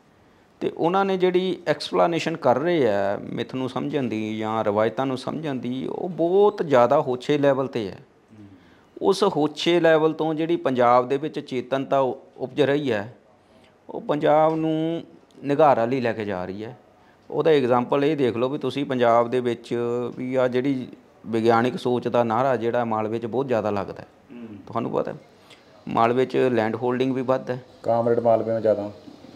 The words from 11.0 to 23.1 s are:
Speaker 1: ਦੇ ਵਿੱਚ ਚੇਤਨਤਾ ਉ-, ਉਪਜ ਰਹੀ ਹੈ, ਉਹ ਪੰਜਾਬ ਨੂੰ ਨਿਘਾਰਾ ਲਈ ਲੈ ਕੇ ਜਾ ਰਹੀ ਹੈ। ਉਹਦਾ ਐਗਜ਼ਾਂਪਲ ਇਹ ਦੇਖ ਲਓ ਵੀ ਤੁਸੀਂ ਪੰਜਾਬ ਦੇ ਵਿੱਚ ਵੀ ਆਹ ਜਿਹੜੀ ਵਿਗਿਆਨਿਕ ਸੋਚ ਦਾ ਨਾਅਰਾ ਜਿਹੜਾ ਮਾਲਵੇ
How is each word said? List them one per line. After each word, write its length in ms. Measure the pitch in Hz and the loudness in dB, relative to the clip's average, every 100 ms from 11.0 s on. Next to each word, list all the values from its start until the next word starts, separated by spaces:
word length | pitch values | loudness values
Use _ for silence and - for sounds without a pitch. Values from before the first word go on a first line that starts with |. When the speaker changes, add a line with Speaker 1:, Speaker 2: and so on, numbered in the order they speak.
| 127 | 4
Speaker 1:
ਦੇ 80 | 139 | -2
ਵਿੱਚ 240 | 151 156 | -4 -8
ਚੇਤਨਤਾ 600 | 147 127 123 135 135 139 | -8 -6 -4 -4 0 0
ਉ-, 160 | 131 - - - | 0 -4 -12 -12
ਉਪਜ 240 | 131 135 | -6 0
ਰਹੀ 320 | 135 143 139 | 0 0 0
ਹੈ, 220 | 107 110 - _ _ _ _ _ _ - | -4 -6 -14 _ _ _ _ _ _ -14
ਉਹ 100 | - | -8
ਪੰਜਾਬ 560 | 233 147 151 151 156 160 | -4 0 2 4 4 0
ਨੂੰ 460 | 160 160 160 165 - - _ - | -2 -2 -2 -6 -10 -20 _ -10
ਨਿਘਾਰਾ 400 | 139 143 151 117 | -2 4 4 4
ਲਈ 160 | 117 135 | 2 0
ਲੈ 120 | 117 | -2
ਕੇ 120 | 110 | -2
ਜਾ 200 | 104 90 | -4 -6
ਰਹੀ 200 | 92 98 | -8 -10
ਹੈ। 140 | 110 131 _ _ _ _ - | -12 -16 _ _ _ _ -8
ਉਹਦਾ 200 | 147 160 | 0 4
ਐਗਜ਼ਾਂਪਲ 540 | 147 120 123 123 143 | 4 4 2 2 0
ਇਹ 120 | 143 147 | 0 2
ਦੇਖ 200 | 123 110 | 0 0
ਲਓ 120 | 131 | -2
ਵੀ 100 | 143 | -2
ਤੁਸੀਂ 260 | 131 131 | -6 -4
ਪੰਜਾਬ 460 | 143 127 117 117 120 | -4 2 4 4 2
ਦੇ 100 | 127 | 0
ਵਿੱਚ 380 | 123 117 - 120 120 123 120 - | -2 -4 -6 -4 -4 -4 -6 -8
ਵੀ 180 | 127 | -4
ਆਹ 140 | 131 127 | 0 0
ਜਿਹੜੀ 400 | 123 135 131 120 - _ _ - | 0 -2 -4 -8 -16 _ _ -6
ਵਿਗਿਆਨਿਕ 500 | 113 113 110 123 190 | 0 4 4 2 -2
ਸੋਚ 320 | 127 120 123 | -2 -2 0
ਦਾ 160 | 120 | 0
ਨਾਅਰਾ 320 | 117 110 135 120 | 2 0 0 0
ਜਿਹੜਾ 280 | 117 123 | -2 -2
ਮਾਲਵੇ 340 | 117 110 107 | -2 -2 -4